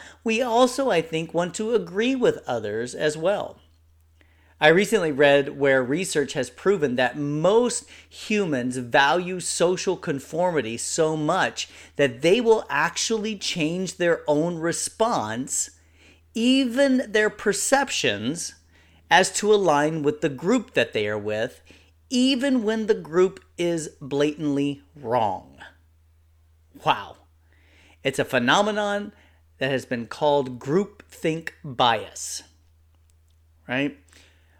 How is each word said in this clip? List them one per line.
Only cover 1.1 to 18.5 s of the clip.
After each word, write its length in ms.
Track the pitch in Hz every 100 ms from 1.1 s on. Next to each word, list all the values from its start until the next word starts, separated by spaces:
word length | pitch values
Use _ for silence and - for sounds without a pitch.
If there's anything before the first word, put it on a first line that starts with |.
| 160 165
want 220 | 170 175
to 200 | - 220
agree 400 | 233 170 185 240
with 300 | 269 220 - -
others 480 | 123 104 107 117
as 220 | - 156 151
well. 460 | 165 202 - - _ _ _ _ _ _ _ _ _ -
I 80 | 151
recently 420 | 165 208 220 165
read 480 | 135 143 143 139 143
where 240 | 139 135
research 520 | 123 147 185 156 135
has 160 | 156 123
proven 460 | - 185 202 147 123
that 200 | 127 151
most 720 | 143 151 170 220 240 - - - -
humans 680 | - - 214 190 135 123 127
value 640 | 120 143 139 170 180 185
social 560 | - - 175 180 - 175
conformity 800 | 175 139 - 160 180 160 113 117
so 400 | - - 156 160
much 540 | 151 185 127 - - - - -
that 240 | 139 120
they 220 | 156 214
will 240 | 233 220 220
actually 680 | 143 165 - - 226 208 208
change 600 | - 180 156 180 185 -
their 260 | 175 160 -
own 300 | 147 165 175
response, 1120 | 165 160 - - 226 190 107 113 - - - - _ _ - _ _
even 760 | - 240 269 262 233 277 254 214
their 200 | 208 214
perceptions, 1300 | 214 220 202 - 269 262 - 131 101 110 170 -